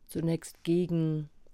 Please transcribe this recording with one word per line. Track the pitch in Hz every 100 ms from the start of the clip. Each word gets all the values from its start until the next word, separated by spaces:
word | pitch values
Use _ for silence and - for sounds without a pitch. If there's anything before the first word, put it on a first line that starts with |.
| -
zunächst | - 165 165 - -
gegen | - 170 175 170 160 156 147 - -